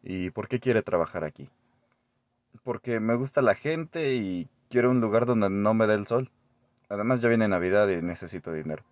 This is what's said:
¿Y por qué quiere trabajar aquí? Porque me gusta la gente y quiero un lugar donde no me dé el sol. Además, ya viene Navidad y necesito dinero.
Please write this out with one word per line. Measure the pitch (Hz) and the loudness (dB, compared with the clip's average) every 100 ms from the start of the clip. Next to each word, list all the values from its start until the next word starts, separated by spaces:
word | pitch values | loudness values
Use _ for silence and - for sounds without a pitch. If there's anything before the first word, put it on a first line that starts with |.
¿Y | - 92 92 | -8 -6 -6
por | 110 104 | -8 -6
qué | 123 | -4
quiere | 127 113 | 2 0
trabajar | 104 90 82 87 | 2 -2 -2 -4
aquí? | 78 - 71 _ _ _ _ _ _ _ _ _ _ - | -8 -10 -20 _ _ _ _ _ _ _ _ _ _ -14
Porque | - 110 123 113 | -10 -8 -4 -2
me | 110 | 0
gusta | 120 135 - | -2 -2 2
la | 120 | 2
gente | - 147 160 156 165 147 | 2 -2 -6 -8 -6 -2
y | 127 95 90 82 _ _ | -2 -2 -6 -8 _ _
quiero | 123 135 | 2 4
un | 127 | 2
lugar | 113 110 | 2 2
donde | 120 117 98 | 2 2 2
no | 98 104 | 2 2
me | 110 110 | 2 2
dé | |
el | 107 98 | 2 0
sol. | 117 131 _ _ _ _ _ _ | -2 -4 _ _ _ _ _ _
Además, | 101 113 127 | -6 -2 0
ya | 117 | 2
viene | 117 107 | 2 2
Navidad | 92 90 101 104 | 0 2 2 2
y | 87 | 0
necesito | 85 87 87 92 85 | -4 -8 -12 -12 -8
dinero. | 80 76 78 _ | -8 -8 -10 _